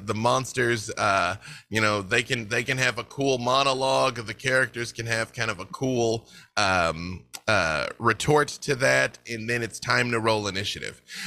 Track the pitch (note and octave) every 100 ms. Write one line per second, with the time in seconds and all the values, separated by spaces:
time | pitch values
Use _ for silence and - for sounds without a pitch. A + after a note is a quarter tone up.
0 | G2 G#2+ A#2 C3 B2+ - A#2+ A#2 G#2+ -
1 | G#2+ G2 F2 G2+ - - - A2 G#2+ G#2
2 | F#2+ A#2+ B2 B2+ G#2+ A#2+ B2 C3 B2+ A#2
3 | A2+ - C#3 C3 A#2+ C3 C#3 C3 C3+ C3+
4 | C3+ B2 A2 A2 C3+ C3 B2 A#2 A#2 -
5 | A#2 A2+ A2 - A2+ F#2+ F#2+ - C3 B2+
6 | A#2 A2+ - - - - G2 F#2 E2 D#2+
7 | F2 F2+ - - - G#2 E2 D#2 G1+ -
8 | A2+ A2 - D3+ D3 - - C3 C3 C3
9 | C3 - - A2+ A2+ A#2+ A2+ - - B2
10 | B2 A#2 A2+ A2 G#2 F#2 G2+ - A1 -
11 | - -